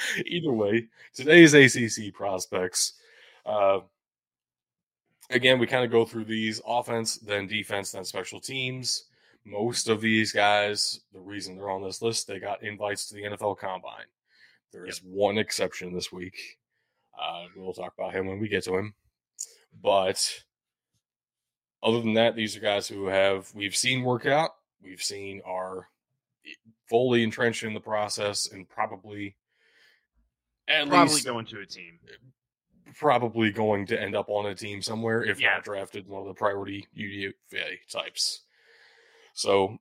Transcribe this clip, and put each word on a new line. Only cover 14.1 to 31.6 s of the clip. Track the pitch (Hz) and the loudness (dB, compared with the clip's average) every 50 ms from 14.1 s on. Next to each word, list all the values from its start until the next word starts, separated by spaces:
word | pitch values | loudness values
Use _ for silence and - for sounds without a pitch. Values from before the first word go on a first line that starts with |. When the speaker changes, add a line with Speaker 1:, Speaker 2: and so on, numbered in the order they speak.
| _ _ _ _ _ _ _ _ _ _ _ _ - | _ _ _ _ _ _ _ _ _ _ _ _ -20
Speaker 1:
There | - - | -16 -14
is | - - - 92 | -12 -12 -14 -14
Speaker 2:
Yep. | 92 92 | -10 -2
Speaker 1:
one | 98 101 98 101 | 2 2 2 4
exception | 110 104 - - - 101 90 - - 92 90 90 | 2 0 -2 -2 -2 -2 -2 -4 -8 -10 -8 -6
this | 90 87 - | -6 -6 -8
week. | - 90 92 92 - - - - - _ _ _ _ _ _ _ _ _ _ _ _ | -8 -10 -12 -12 -12 -14 -16 -18 -18 _ _ _ _ _ _ _ _ _ _ _ _
Uh, | - 71 80 85 85 85 87 92 | -10 -8 -8 -8 -10 -12 -16 -18
we'll | 95 92 95 90 | -14 -10 -10 -10
talk | - 90 90 - | -8 -10 -12 -10
about | - 101 92 - | -10 -10 -6 -6
him | 95 95 | -6 -6
when | 95 95 101 | -6 -6 -6
we | 110 104 | -6 -4
get | 104 95 - | -2 -4 -2
to | 92 92 | -2 -4
him. | 92 101 107 104 _ _ _ _ _ _ _ _ - - - - _ _ _ _ 110 - | -4 -4 -6 -12 _ _ _ _ _ _ _ _ -16 -16 -16 -16 _ _ _ _ -4 0
But | 101 98 98 95 95 98 - - - - - - _ _ _ _ _ _ _ _ _ _ _ _ _ _ _ _ _ _ _ _ _ _ _ _ _ _ _ - | 4 4 4 4 2 0 0 -2 -4 -4 -8 -14 _ _ _ _ _ _ _ _ _ _ _ _ _ _ _ _ _ _ _ _ _ _ _ _ _ _ _ 0
other | 113 113 117 | 0 0 2
than | 117 113 110 | 0 2 4
that, | 110 113 117 110 | 4 4 4 2
these | 117 110 104 104 | 0 -4 -4 -6
are | 104 | -4
guys | 104 104 101 101 101 - | -2 0 0 0 -2 -4
who | 110 101 98 95 | -8 -6 -4 0
have, | 95 95 95 98 98 95 92 - - | 2 4 4 4 2 0 -4 -10 -10
we've | 107 101 101 92 | -8 -6 -4 -2
seen | - - 127 131 127 123 | -2 0 0 0 0 0
work | 123 123 117 - | 0 -2 0 2
out. | 147 135 151 160 165 - _ _ _ _ _ | 2 2 2 2 0 -4 _ _ _ _ _
We've | 95 92 95 92 - | _ -20 -16 -8 -8
seen | - 101 101 98 98 98 98 95 | -8 -8 -8 -10 -10 -12 -12 -10
are | 92 92 92 92 92 92 92 90 - _ _ _ _ _ _ _ _ _ _ _ - - - _ 113 _ _ _ _ | -8 -8 -6 -6 -6 -10 -12 -14 -16 _ _ _ _ _ _ _ _ _ _ _ -20 -20 -20 _ -20 _ _ _ _
fully | 113 117 127 127 123 120 117 | 2 4 4 6 4 4 4
entrenched | 110 104 - 123 117 110 - 117 | 2 0 0 0 0 0 -2 -6
in | 110 107 | -6 -8
the | 107 | -8
process | - 110 107 107 104 104 - - 104 104 101 - - - | -6 -4 -2 -2 -2 -2 -2 -4 -4 -2 -2 -2 -6 -6
and | 92 98 92 - | -8 -12 -18 -16
probably | - - 107 113 113 95 95 107 104 104 101 101 101 _ _ _ _ _ _ _ _ _ _ _ _ _ _ _ _ _ _ _ _ _ _ _ _ _ _ | -4 -4 -4 -4 -4 -10 -14 -16 -12 -12 -12 -12 -12 _ _ _ _ _ _ _ _ _ _ _ _ _ _ _ _ _ _ _ _ _ _ _ _ _ _
at | - 143 156 147 143 | 0 0 0 2 4
Speaker 2:
Probably | 151 175 170 143 151 | 6 6 6 6 4
Speaker 1:
least | 147 123 | 2 0
Speaker 2:
going | 127 120 117 113 | -2 -4 -6 -6
to | 113 113 104 | -8 -12 -16